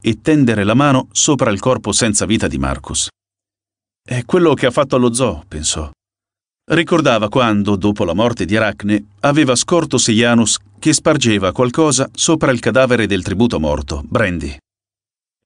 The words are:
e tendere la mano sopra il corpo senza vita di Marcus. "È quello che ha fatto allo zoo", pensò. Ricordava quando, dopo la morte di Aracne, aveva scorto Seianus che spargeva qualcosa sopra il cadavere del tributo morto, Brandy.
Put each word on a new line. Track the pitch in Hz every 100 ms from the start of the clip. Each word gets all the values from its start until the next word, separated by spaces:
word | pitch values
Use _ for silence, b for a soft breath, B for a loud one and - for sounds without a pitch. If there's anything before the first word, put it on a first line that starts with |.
e | 120 110
tendere | - 151 123 107
la | 98 117
mano | 143 131 -
sopra | - - 143 123
il | 101
corpo | 131 120 104
senza | 98 117 101 90
vita | 107 92
di | 67
Marcus. | 67 67 - 69 - _ _ _ _ _ _ _ _ _
"È | - 123
quello | - 185 170
che | 135 127
ha |
fatto | 135 135 135
allo | 123
zoo", | 117 123 78 -
pensò. | 78 76 80 73 - _ _ _ _ _ _ -
Ricordava | 160 170 170 143 113 104
quando, | 131 120 104 101 101
dopo | 104 104 92
la |
morte | 85 117 113 85
di | 107
Aracne, | 110 - 101 104 - -
aveva | 143 143 135 120
scorto | - 175 156 127
Seianus | 117 107 120 117 113 - - -
che | 156
spargeva | 143 170 143 123 104 95
qualcosa | 87 123 139 156 127 135
sopra | - - 160 151
il | 123
cadavere | 120 117 131 120 104
del | 98
tributo | 87 95 120 80
morto, | 78 73 71 73 71
Brandy. | 117 104 87 71 69 _ _ _ _ _ _ _ _